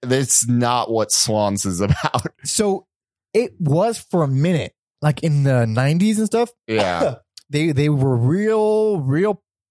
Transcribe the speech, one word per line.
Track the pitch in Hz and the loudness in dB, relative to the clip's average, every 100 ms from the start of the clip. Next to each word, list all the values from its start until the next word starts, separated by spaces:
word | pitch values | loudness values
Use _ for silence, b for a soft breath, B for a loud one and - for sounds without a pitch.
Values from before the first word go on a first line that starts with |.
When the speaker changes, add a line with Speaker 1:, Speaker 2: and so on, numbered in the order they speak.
Speaker 1:
It's | 123 131 135 - 120 | -2 0 2 0 2
not | 120 120 123 113 | 0 2 0 0
what | 113 104 | -2 0
Swans | - - 107 104 101 | 0 0 0 0 0
is | 101 87 | -4 -2
<laughs> | |
about. | 101 - 151 - - _ | 0 0 -2 -4 -6 _
Speaker 2:
So | - - 208 185 _ _ _ _ _ | -8 -2 -2 -2 _ _ _ _ _
it | 208 247 - | -2 -2 -4
was | 156 156 220 226 | 0 2 0 -2
for | - 180 | -4 -2
a | 143 | 0
minute, | 135 170 165 98 _ _ - | 0 2 0 -4 _ _ -4
like, | 151 - | -2 0
in | 160 147 | 0 2
the | 139 127 113 | 2 2 2
nineties | 113 135 170 208 214 | 0 0 2 2 0
and | 220 | 0
stuff. | 226 233 _ - | 0 -2 _ -4
Speaker 1:
Yeah. | 110 92 87 151 123 | -2 0 0 -2 -4
Speaker 2:
<laughs> | _ - - | _ -20 -6
They, | 147 165 | -2 0
they | 139 147 | 2 2
were | 147 135 123 | 2 2 2
real, | 123 180 214 220 214 214 220 196 | 2 0 0 0 2 0 0 -2
real | 131 147 208 202 _ _ _ | -2 0 0 -4 _ _ _